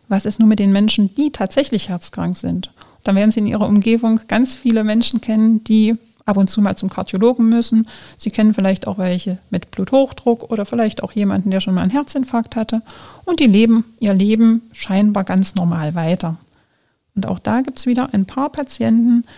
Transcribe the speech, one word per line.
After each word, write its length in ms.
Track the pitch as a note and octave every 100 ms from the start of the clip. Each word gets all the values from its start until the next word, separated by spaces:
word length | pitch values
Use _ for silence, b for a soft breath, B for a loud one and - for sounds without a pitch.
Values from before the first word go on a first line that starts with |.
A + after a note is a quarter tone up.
| -
Was 180 | G3+ G#3
ist 140 | G#3
nun 100 | A3
mit 80 | G#3+
den 140 | G3
Menschen, 420 | G3 G#3+ - G3
die 180 | - D4
tatsächlich 580 | - F#3+ - C#4+ G#3+ -
herzkrank 460 | F3 - - E3+ F3+
sind? 360 | F3 F3 - B B B
Dann 120 | - G3
werden 140 | G#3+
Sie 100 | A3
in 60 | G#3
Ihrer 220 | G#3 G#3
Umgebung 520 | G#3 A3+ A3+ A#3 A3 -
ganz 280 | G#3+ C4 -
viele 280 | A#3+ A3+
Menschen 380 | G#3+ A3 A#3 A3+
kennen, 420 | - A3 A3 A3
die 320 | A3 A3 G#3+ A3+ _ _ -
ab 120 | G3
und 120 | F#3+
zu 100 | -
mal 160 | G3+ -
zum 140 | F#3+
Kardiologen 580 | - F3 G3 A3+ B3 A3+
müssen. 400 | A#3 A#3 A3 A3+ B B B
Sie 140 | G#3+
kennen 240 | - G#3+ G#3+
vielleicht 320 | F#3+ F#3+ -
auch 100 | F#3
welche 400 | F#3 F3+ F#3+ F3+ -
mit 180 | F3+ -
Bluthochdruck 800 | - F#3+ C4 C4+ - A#3+ A#3 -
oder 160 | A3 G3+
vielleicht 380 | A#3+ G#3+ -
auch 80 | F#3
jemanden, 400 | G#3 G3+ G3 F#3+
der 80 | F#3+
schon 160 | F#3 F#3
mal 60 |
einen 100 | F3+
Herzinfarkt 640 | C4+ C#4+ C#4 B3+ A#3 A3+ A3+
hatte. 260 | A3 A3+ B B B B -
Und 140 | E4
die 40 | C4+
leben 400 | G3 A3+ A3+ A3+ -
ihr 160 | G#3 F#3+
Leben 480 | G3+ A3 A3+ A3+ -
scheinbar 520 | - - F#3+ G#3+ G3+
ganz 300 | F#3+ F#3+ F#3+
normal 400 | G3 E3+ E3 D3+
weiter. 440 | E3+ E3 F3+ E3 E3 _ _ _ _ _ _ _
Und 140 | G3+ -
auch 100 | F#3
da 240 | - A#3
gibt's 240 | C4+ C4 B3
wieder 260 | B3 B3+
ein 140 | G#3 F#3+
paar 240 | - D4
Patienten, 760 | D4+ - - A3+ A3+ A#3 A#3+ A#3